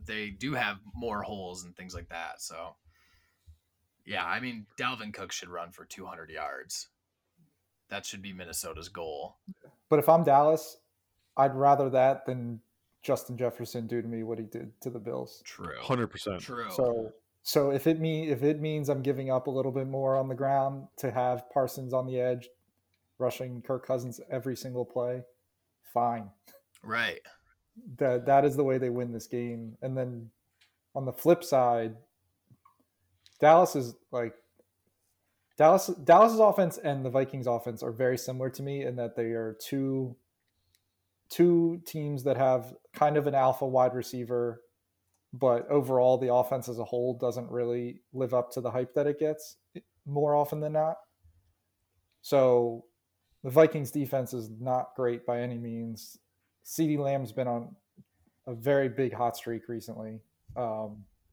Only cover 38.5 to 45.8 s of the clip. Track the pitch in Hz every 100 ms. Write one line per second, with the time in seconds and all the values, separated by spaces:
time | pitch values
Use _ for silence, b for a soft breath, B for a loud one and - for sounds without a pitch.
38.5 | 131 139 139 135 123 117 123 113 113 113
39.5 | 110 - 139 135 135 127 120 _ _ _
40.5 | _ _ _ _ _ _ _ - - 175
41.5 | 170 170 170 - 160 147 143 135 123 135
42.5 | 127 117 - _ - 151 151 143 135 131
43.5 | 131 135 127 127 123 117 127 120 123 120
44.5 | 117 _ _ _ _ _ _ _ 123 131
45.5 | 120 - 143